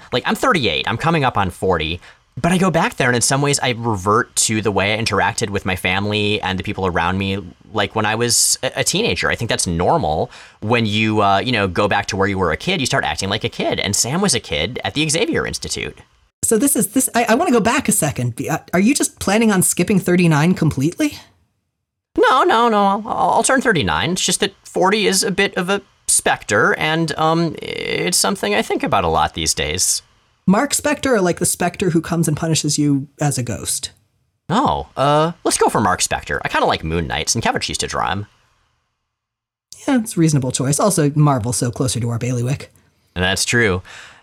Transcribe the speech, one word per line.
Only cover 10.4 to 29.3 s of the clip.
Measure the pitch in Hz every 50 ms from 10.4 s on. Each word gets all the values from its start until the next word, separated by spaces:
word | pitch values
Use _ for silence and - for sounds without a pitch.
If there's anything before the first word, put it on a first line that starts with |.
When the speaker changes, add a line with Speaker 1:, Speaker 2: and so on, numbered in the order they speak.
| - - - -
Speaker 1:
When | - 107 120 117 113
you, | 104 104 107 110 110 107 104
uh, | 101 98 98 98
you | 101 127
know, | 120 104 98
go | 92 85 107 - 98
back | 107 101 -
to | - 104
where | 95 98
you | 101 98 95
were | 92 80 80
a |
kid, | - - 175 196 160
you | 123
start | - 139 123 -
acting | 73 78 - 98 98
like | 107 110 -
a | 113
kid. | - - 339 339 247 82
And | - 101 104
Sam | - - 120 147 185
was | 208 175 139
a | 110
kid | - - 78 73 80 - - - -
at | 101 -
the | 143 156
Xavier | 151 131 - 240 339 - 87 62
Institute. | 58 - - - 82 - - - - - - - _ _ _ _ _ _ -
Speaker 2:
So | - - 226
this | 214 285 277 -
is, | 254 - - -
this, | 262 - - -
I, | 233 240 -
I | 226
wanna | 285 359 349
go | 240 226
back | 175 226 269 254 -
a | 214
second. | - - 160 139 - - 120 120 113
Be-, | - 123 -
uh, | 160 - - - -
are | 180
you | 196 240 285
just | - 294 - - -
planning | - 190 202 226 233 220
on | 196 180
skipping | - - - - 175 - 208 175
thirty-nine | - 175 180 185 175 165 156 143 156 180 190
completely? | - 170 143 - 135 131 349 - - 302 294 - - - _ _ _ _ _ _ _ _ _ _ _ _ _ _ _ _ _ -
Speaker 1:
No, | 339 480 453 262 277 339
no, | 349 240 226 240 233
no. | 214 202 202
I'll, | 196 196 220 208
I'll | - - - - 175 - - -
turn | - 262 269
thirty-nine. | - 240 196 143 104 85 76 82 104 156 185
It's | - -
just | 190 175 -
that | 202 196 - _ _
forty | - - 175 180 185 208 220 185
is | 180 190 185
a | - 202
bit | 170 202 196 - -
of | 190 175 180
a | 202 - - _ _ _ -
specter, | - - - - 175 135 - - - 104 110 156 196 202
and, | 156 156 156 160 165 165 151 -
um, | - 156 160 165 170 170 151 - -
it's | - 50 50 50 - - - - 165 180 180
something | - - 196 196 - 220 202 208
I | 214
think | 220 - - 233 285
about | - - - 175
a |
lot | - 80 78 78 -